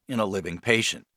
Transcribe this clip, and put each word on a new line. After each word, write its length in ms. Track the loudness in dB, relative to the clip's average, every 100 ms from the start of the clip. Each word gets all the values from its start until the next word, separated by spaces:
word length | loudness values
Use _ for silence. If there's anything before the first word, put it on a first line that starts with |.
| -6
in 100 | -2
a 60 | 0
living 340 | -2 -4 -2
patient. 460 | 2 2 2 -4 -12